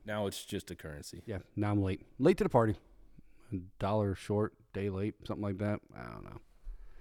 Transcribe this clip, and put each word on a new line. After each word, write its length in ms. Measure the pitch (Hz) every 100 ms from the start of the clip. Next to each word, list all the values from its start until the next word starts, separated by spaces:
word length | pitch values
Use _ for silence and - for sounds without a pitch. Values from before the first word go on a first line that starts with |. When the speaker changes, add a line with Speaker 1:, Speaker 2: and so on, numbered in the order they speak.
| 104
Speaker 1:
Now 220 | 107 98
it's 180 | - -
just 240 | 101 -
a 40 | 87
currency. 480 | 80 73 - 87 -
Speaker 2:
Yeah, 140 | 98 - -
now 160 | 104
I'm 100 | 104
late. 240 | 95 95 - -
Late 180 | 143 196
to 60 |
the 60 | 202
party. 260 | 123 110 104 - - - - - - -
A 60 | 95 90 -
dollar 340 | 98 107 101 92
short, 380 | - 104 107 - -
day 160 | 95 101
late, 240 | 95 104 - -
something 160 | 82
like 140 | 101 92
that. 220 | 104 104 - 50
I 80 |
don't 200 | 58 55
know. 160 | 50 50 - - - - - -